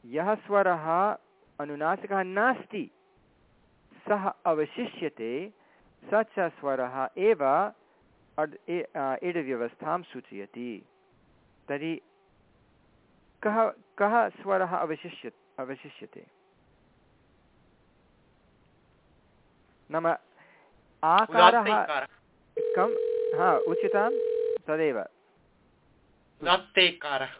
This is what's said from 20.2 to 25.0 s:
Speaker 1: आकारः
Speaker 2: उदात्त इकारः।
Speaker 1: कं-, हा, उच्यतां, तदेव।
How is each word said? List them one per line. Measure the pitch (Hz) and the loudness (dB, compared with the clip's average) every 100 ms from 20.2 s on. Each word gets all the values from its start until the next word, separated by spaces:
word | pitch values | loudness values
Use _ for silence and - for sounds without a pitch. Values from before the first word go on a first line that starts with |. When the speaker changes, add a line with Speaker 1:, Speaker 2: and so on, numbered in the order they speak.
| _ _ - _ _ _ _ _ | _ _ -20 _ _ _ _ _
Speaker 1:
आकारः | 160 180 220 226 185 233 | 4 4 4 8 8 8
Speaker 2:
उदात्त | 214 | 2
इकारः। | 214 - 147 131 _ _ _ _ - | 0 0 -4 -6 _ _ _ _ -6
Speaker 1:
कं-, | - - 214 - - - - - | -2 0 2 0 -2 -2 -2 2
हा, | 180 151 | 2 2
उच्यतां, | - - - 202 220 - - - - - - | 2 0 0 2 0 0 -2 -2 -2 -4 -4
तदेव। | 156 156 117 | 0 0 0